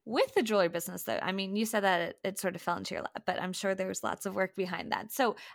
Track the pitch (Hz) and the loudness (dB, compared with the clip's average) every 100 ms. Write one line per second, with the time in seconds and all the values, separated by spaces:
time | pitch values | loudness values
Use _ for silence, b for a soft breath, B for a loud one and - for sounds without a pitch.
0 | - 269 539 392 220 208 170 170 185 180 | -2 2 4 4 4 6 4 2 -4 -6
1 | - - 180 190 190 208 226 214 196 175 | -2 -2 0 -2 0 0 2 4 4 4
2 | 170 - - 208 185 180 - 175 - - | 2 -4 -6 -2 -2 -2 -2 -2 -2 -6
3 | - - - 180 185 180 196 190 190 - | -6 -8 -4 -2 -2 -2 -2 0 -2 -4
4 | 214 - 196 196 190 - 180 170 - - | -4 -4 -4 0 0 0 -4 -4 -2 -4
5 | 214 - 240 - B | -2 0 2 0 B